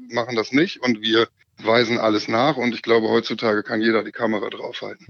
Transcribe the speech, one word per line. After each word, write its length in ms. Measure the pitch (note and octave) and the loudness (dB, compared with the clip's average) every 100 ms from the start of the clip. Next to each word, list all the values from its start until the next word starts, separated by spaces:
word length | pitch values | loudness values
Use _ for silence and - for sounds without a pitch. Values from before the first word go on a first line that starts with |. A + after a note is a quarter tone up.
| A#2+ | -6
machen 240 | A#2 A#2 A#2 | -6 -2 -4
das 180 | G#2 | 0
nicht 280 | C3+ F#3+ - | 2 0 0
und 200 | B2+ A2 | -2 -2
wir 260 | A2+ A2+ A2 _ _ - | 2 2 2 _ _ -6
weisen 380 | G#2 A#2 A2+ A#2+ | 2 4 4 2
alles 300 | A2 G#2 - | 2 0 0
nach 260 | A2+ C#3 D3+ | 0 0 0
und 180 | A#2+ | -2
ich 80 | - | -4
glaube, 280 | - A#2 A2 | 2 2 4
heutzutage 540 | A2+ A2+ A2+ A#2 G#2 | 0 0 -2 0 0
kann 180 | - A2+ | -2 0
jeder 220 | A2+ A2 | 2 0
die 80 | G#2 | -2
Kamera 360 | - A2+ G#2+ G#2+ | -4 -2 -2 -4
draufhalten. 560 | G#2+ B2+ - G#2+ - | -8 -10 -10 -12 -14